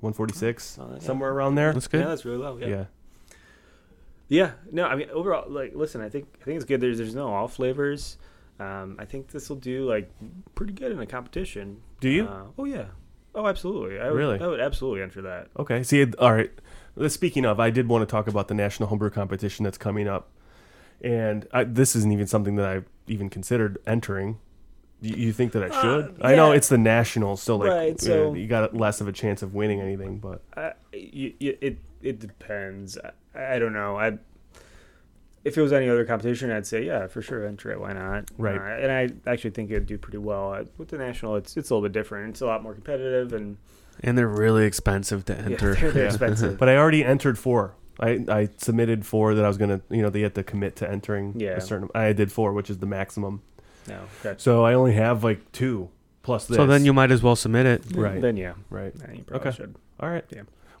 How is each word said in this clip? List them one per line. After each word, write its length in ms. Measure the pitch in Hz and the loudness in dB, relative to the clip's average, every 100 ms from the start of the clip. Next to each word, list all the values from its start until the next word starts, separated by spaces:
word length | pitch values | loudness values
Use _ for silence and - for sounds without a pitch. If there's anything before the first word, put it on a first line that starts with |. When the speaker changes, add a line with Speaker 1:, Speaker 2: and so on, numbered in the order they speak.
Speaker 1:
one 120 | 110 | -8
forty-six, 640 | 107 110 90 110 120 - - | -4 -6 -4 -4 -4 -10 -16
Speaker 2:
Oh, 100 | 123 | -16
yeah. 40 | 127 | -10
Speaker 1:
somewhere 320 | 85 131 135 | -6 -4 -2
around 240 | 135 139 | -2 0
there. 180 | 143 151 | 2 2
Speaker 3:
That's 140 | 147 - | 0 -2
good. 140 | 156 | 0
Speaker 2:
Yeah, 80 | 156 | 0
that's 160 | 160 | -4
really 120 | 120 120 | -6 -8
low. 200 | 139 120 | -8 -8
Yeah. 80 | 120 | -6
Speaker 1:
Yeah. 180 | 98 98 _ - - - - - _ _ _ _ _ - - - | -6 -8 _ -20 -20 -20 -20 -20 _ _ _ _ _ -20 -20 0
Speaker 2:
Yeah. 220 | 151 180 - - | 2 2 -2 -8
No, 140 | 156 170 | -4 -2
I 100 | 135 | -2
mean, 120 | 151 | -4
overall, 340 | 156 185 160 - | -4 -2 -2 -4
like, 260 | 139 131 | -8 -8
listen, 260 | - 151 123 | -6 -6 -6
I 80 | 107 | -10
think, 180 | 139 - - | -10 -12 -14
I 40 | |
think 120 | - 160 | -8 -8
it's 80 | |
good. 160 | 123 135 | -2 0
There's, 180 | 123 117 | 0 -2
there's 160 | 113 | -4
no 140 | 120 139 | -6 -4
all 160 | 101 117 | -4 -4
flavors. 680 | - 127 131 143 143 - - - - - - | -4 -4 -2 -2 -4 -10 -14 -20 -20 -20 -16
Um, 380 | 98 98 95 98 | -12 -10 -12 -14
I 60 | |
think 240 | 107 101 98 | -14 -14 -14
this 180 | 147 - | -14 -12
will 80 | 143 | -10
do, 320 | 123 127 131 | -8 -6 -2
like, 220 | 107 92 - - 175 - | -2 -4 -14 -20 -18 -12
pretty 180 | - 208 | -6 -6
good 200 | 196 262 | -6 -8
in 80 | 196 | -8
a 60 | 110 | -8
competition. 720 | 127 123 - - 104 98 104 - - | -10 -10 -8 -8 -10 -14 -16 -20 -6
Speaker 1:
Do 80 | 131 | 0
you? 160 | 151 226 | 0 -2
Speaker 2:
Uh, 180 | 95 98 - | -6 -14 -10
oh 60 | |
yeah. 220 | 277 247 101 - - - _ | -8 -8 -10 -16 -20 -20 _
Oh, 120 | 220 208 | -6 -4
absolutely. 500 | 185 180 196 98 98 | -2 -4 -6 -6 -6
I 120 | 120 | -2
would, 60 | 135 | 0
Speaker 1:
Really? 240 | 147 98 | 0 -2
Speaker 2:
I 60 | 175 | -2
would 140 | 139 | -2
absolutely 420 | 135 - 131 101 | -2 -2 -4 -6
enter 200 | 92 98 | -6 -10
that. 260 | 95 90 - - | -12 -12 -10 -8
Speaker 1:
Okay. 240 | - 120 | -2 -2
See, 180 | 127 143 | 4 4
it, 120 | 131 110 | 4 6
all 140 | 123 | 6
right. 200 | 110 - - - - - - | 6 2 -4 -20 -20 -14 -4
Uh, 100 | 151 | -2
speaking 360 | - 180 143 | 0 -2 2
of, 140 | 123 104 | 2 4
I 120 | 117 | 2
did 180 | 113 120 | 2 2
wanna 180 | 117 107 | 2 2
talk 220 | 110 107 | 0 0
about 200 | 104 98 | -2 -2
the 60 | |
National 340 | 107 101 - 104 | 0 -2 -2 -2
Homebrew 220 | 104 104 | 0 -2
Competition 540 | 104 95 98 101 - | -2 -4 -4 -6 -4
that's 140 | 101 - | -6 -4
coming 280 | 107 104 104 | -4 -2 -2
up, 240 | 98 - - - - - - - - | -4 -8 -18 -20 -20 -20 -20 -20 -10
and 440 | 123 117 110 107 98 | -2 0 0 -2 -2
I, 120 | 123 | -2
this 320 | 120 117 131 117 | 0 2 2 4
isn't 160 | 107 | 2
even 140 | 104 101 | 2 2
something 300 | 110 101 101 | 0 0 0
that 100 | 98 | 0
I 160 | 95 92 - - | -2 -8 -14 -8
even 200 | 107 98 | -6 -6
considered 480 | 101 92 123 107 98 - | -8 -2 0 0 -4 -2
entering. 520 | 113 107 98 98 113 - - - - _ _ | -2 -2 -4 -6 -8 -14 -20 -20 -20 _ _
You, 160 | 110 113 | -8 -2
you 160 | 117 | -2
think 200 | 110 123 | 0 0
that 120 | 110 | 0
I 40 | 92 | -2
Speaker 2:
Uh, 140 | 269 | 0
Speaker 1:
should? 340 | 113 143 147 - | 2 2 -2 0
I 140 | 127 147 | 6 10
know 140 | 156 | 10
Speaker 2:
yeah. 40 | 147 | 8
Speaker 1:
it's 120 | - | 6
the 100 | 127 | 6
Nationals, 640 | 113 117 113 - 101 98 | 6 6 4 0 0 -2
so, 140 | - 107 | 0 2
like, 140 | - | 2
Speaker 2:
Right, 240 | 175 160 | 2 0
Speaker 1:
uh, 40 | 165 | 0
Speaker 2:
so 360 | 156 160 151 | 2 2 2
Speaker 1:
you 120 | 147 107 | 0 -2
got 280 | 113 107 113 | 0 0 0
less 240 | 107 101 | 0 0
of 80 | 101 | -4
a 40 | |
chance 300 | 95 110 98 | -4 -2 -2
of 100 | 95 | -4
winning 280 | 101 107 101 | -2 0 0
anything, 380 | 95 98 98 98 | -2 -6 -8 -10
but 240 | 104 107 - - | -12 -14 -14 -10
Speaker 2:
Uh, 140 | 156 - _ | -10 -12 _
you, 420 | 104 92 143 135 - | -18 -16 -10 -10 -6
you, 180 | 139 135 | -6 -4
it, 180 | 139 123 - - | -4 -6 -12 -12
it 200 | - 110 | -8 -8
depends. 760 | 107 - - 104 95 98 98 98 - - _ | -12 -16 -12 -10 -8 -12 -14 -14 -16 -18 _
I, 200 | - 135 127 | -12 -6 -2
I 20 | |
don't 140 | 117 | -2
know. 260 | 107 101 101 | -2 -4 -2
I, 180 | 110 107 - - _ - - - - _ _ _ - _ | -2 -4 -10 -20 _ -20 -20 -20 -20 _ _ _ -20 _
if 140 | 143 156 | -4 2
it 20 | |
was 120 | 147 | 4
any 140 | 139 127 | 4 4
other 160 | 120 117 | 2 2
competition, 440 | 113 113 123 127 | -2 -2 -4 -2
I'd 160 | 110 101 | -4 -4
say, 180 | 110 147 | -4 -2
yeah, 200 | 131 92 | -4 -4
for 140 | - | -8
sure, 240 | 113 127 | -8 -8
enter 260 | 104 101 110 | -8 -8 -10
it. 80 | 101 | -8
Why 120 | 98 | -8
not? 380 | 98 95 101 113 - | -8 -6 -6 -8 -4
Speaker 1:
Right. 180 | 110 98 | -2 -2
Speaker 2:
Uh, 260 | 98 117 | -4 -2
and 80 | 135 131 127 - - | 0 0 0 -2 -4
I 40 | |
actually 200 | 120 113 | -2 -4
think 200 | 101 107 | -6 -4
it'd 140 | 107 | -2
do 140 | 104 104 | -2 -6
pretty 180 | - 104 | -10 -8
well. 380 | 104 101 98 | -6 -4 -4
Uh, 100 | 98 - - | -6 -10 -14
with 100 | 160 | -12
the 80 | 151 | -8
National, 400 | 127 120 113 104 | -8 -6 -4 -4
it's, 180 | 95 - | -4 -8
it's 100 | 143 | -2
a 60 | |
little 120 | 113 101 | 0 0
bit 60 | |
different. 380 | 104 107 104 107 | -2 -6 -8 -10
It's 100 | 107 | -6
a 60 | 127 | -4
lot 160 | 110 | -4
more 100 | 110 | -6
competitive, 600 | 104 101 139 131 127 123 | -14 -8 -6 -2 -2 -2
and 240 | 113 104 101 - - - - | -4 -8 -12 -18 -20 -20 -6
Speaker 3:
And 160 | 123 123 | 0 2
they're 100 | 120 | 2
really 380 | 104 110 110 | 4 4 6
expensive 640 | 107 - - 98 98 101 95 | 4 2 0 0 0 -4 -4
to 80 | |
Speaker 2:
Yeah, 60 | 104 | -6
Speaker 3:
enter. 340 | 113 120 101 | -4 0 2
Speaker 2:
<laughs> 60 | 95 | 4
they're, 100 | 156 | 4
they're 120 | 135 | 4
Speaker 1:
Yeah. 40 | 123 | 2
Speaker 2:
expensive. 480 | 107 120 107 107 95 | 2 2 2 0 4
Speaker 1:
But 140 | 127 | 6
I 60 | 135 | 8
already 260 | 156 156 | 8 6
entered 340 | 127 139 143 117 | 4 4 2 0
four. 360 | 131 120 98 - - - | 2 2 0 -6 -20 -4
I, 240 | 113 113 117 | 0 0 2
I 220 | 107 107 - | 2 0 -2
submitted 480 | - 117 117 113 | 0 2 2 0
four 300 | 104 110 107 | 0 2 4
that 100 | 107 | 4
I 40 | 104 | 4
was 100 | 101 | 2
gonna, 240 | 104 98 - | 0 0 -2
you 100 | 113 | 0
know, 80 | 104 | 0
they 140 | 101 | 2
had 120 | 104 101 | 0 -2
to 60 | |
commit 340 | 95 104 98 - | -4 -4 -4 -4
to 140 | - | -6
entering 440 | 101 101 104 101 110 | -4 -4 -4 -4 -4
Speaker 2:
Yeah. 180 | 104 92 | -4 -4
Speaker 1:
a 40 | |
certain, 300 | 92 107 98 | -4 -6 -4
I 200 | 113 107 | 0 2
did 180 | 104 101 | 4 2
four, 220 | - 107 | 2 0
which 160 | 101 98 | 0 -4
is 80 | 95 | -4
the 80 | 98 | -4
maximum. 560 | 98 98 - 101 98 - - - - - | -4 -6 -6 -6 -8 -14 -20 -20 -20 -16
Speaker 2:
No, 140 | 98 98 - | -16 -16 -12
okay. 120 | 107 98 | -10 -2
Speaker 1:
So 260 | - 117 | 4 6
I 80 | 117 | 6
only 220 | 127 131 | 6 6
have, 280 | 107 113 120 | 6 4 2
like, 280 | 113 107 - | 2 0 -4
two 380 | - 131 113 90 - _ _ | -4 -2 -2 -6 -14 _ _
plus 240 | - 117 - | -4 -4 2
this. 100 | 117 | 4
Speaker 3:
So 80 | 143 | 8
then 200 | 143 143 | 8 8
you 80 | |
might 160 | 135 131 | 8 8
as 120 | 127 | 6
well 140 | 120 117 | 6 4
submit 300 | 113 117 131 | 4 4 4
it. 160 | 120 | 4
Speaker 2:
Then, 200 | 113 90 | 0 -2
Speaker 1:
Right. 180 | 107 95 | -2 0
Speaker 2:
then 160 | 123 107 | 0 0
yeah. 160 | 92 87 98 | -4 -10 -12
Speaker 1:
Right. 240 | 101 98 - | -10 -10 -12
Speaker 2:
Yeah, 140 | 120 | -16
you 100 | 113 | -16
probably 240 | - 131 139 | -10 -8 -6
Speaker 1:
Okay. 60 | 123 | -6
Speaker 2:
should. 160 | - 101 _ - | -10 -18 _ -10
Speaker 1:
All 80 | 156 | -6
right. 160 | 170 - | -6 -8
Speaker 2:
Yeah. 120 | - 101 _ - - | -16 -18 _ -20 -6